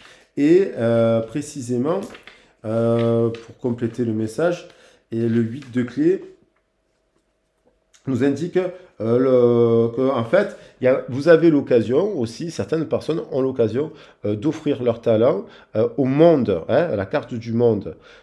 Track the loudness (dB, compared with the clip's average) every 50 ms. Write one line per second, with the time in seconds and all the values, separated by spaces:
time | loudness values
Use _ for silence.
0 | -20 -20 -20 -20 _ _ -4 0 2 4 4 4 4 2 -2 -2 0 2 2 2
1 | 2 2 2 0 -2 -4 -8 -10 -10 -10 -12 -12 -8 -6 -4 -2 -2 -2 -2 -4
2 | -6 -10 -16 -20 -20 -20 -20 _ _ _ _ _ -8 -4 -2 0 0 2 2 2
3 | 2 2 2 2 0 0 -2 -6 -16 -20 -16 _ -6 -6 -4 -4 -4 -6 -4 -4
4 | -4 -2 -2 -2 -4 -4 -4 -2 -2 -2 -2 -4 -10 -18 -20 _ _ -20 _ _
5 | _ -8 -6 -2 -2 0 0 0 0 -2 -4 -12 -12 -8 -4 -4 -4 -4 -2 0
6 | 0 0 0 0 -4 -14 -20 _ _ _ _ _ _ _ _ _ _ _ _ _
7 | _ _ _ _ _ _ _ _ _ _ _ _ _ _ _ _ _ _ _ _
8 | -8 -4 -2 0 0 0 0 -2 -6 -4 -2 -2 -2 -4 -8 -12 -20 -20 _ -6
9 | -2 0 2 2 2 4 4 4 4 4 4 4 4 4 4 2 2 0 0 -2
10 | -2 0 0 -2 -2 2 2 2 2 0 -6 -16 -20 -20 _ -2 0 0 0 0
11 | -2 -6 -6 0 4 6 6 8 8 6 4 4 2 2 2 2 2 2 0 0
12 | 0 -2 -2 -4 -6 -6 -6 -10 -12 -10 -8 -8 -6 -4 -4 -4 -4 -4 -4 -6
13 | -4 -4 -6 -6 -6 -6 -4 -4 -4 -2 0 0 -2 0 0 -4 -6 -6 -10 -18
14 | -20 -20 -18 _ -6 -6 -4 -2 -4 -4 -4 -4 -4 -4 -4 -2 -2 -4 -2 -2
15 | 0 0 2 4 4 2 2 0 -6 -12 -18 -20 -18 _ -4 -2 -2 -2 0 -2
16 | -2 0 4 6 6 6 6 4 2 0 -2 -2 -2 0 0 0 0 0 -2 -4
17 | -4 -4 -4 -6 -6 -6 -10 -10 -8 -4 -2 2 2 2 2 0 -4 -10 -14 -16
18 | _ -20 -20 -20